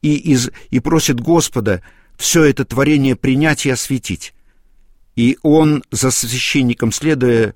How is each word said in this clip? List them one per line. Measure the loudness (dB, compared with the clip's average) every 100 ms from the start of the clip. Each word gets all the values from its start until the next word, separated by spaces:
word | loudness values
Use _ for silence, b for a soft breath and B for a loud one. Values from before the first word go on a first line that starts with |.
и | 0 -2
из, | 2 0 0 B B
и | -4
просит | 0 0 0 -2
Господа | 2 0 0 -4 -4 -4 b b b -10
всё | -2 2
это | 4 2 -2
творение | 0 2 2 2 0
принять | 0 0 0 0 -2
и |
осветить. | -4 -4 -6 -6 -10 -10 _ _ _ _ _ _ _ _ 0
И | 0 0
он | 2 4 4 0 -4
за | -4 -2
священником | -2 -4 -6 -2 0 0 0 -2
следуя | -2 -2 0 2 2 0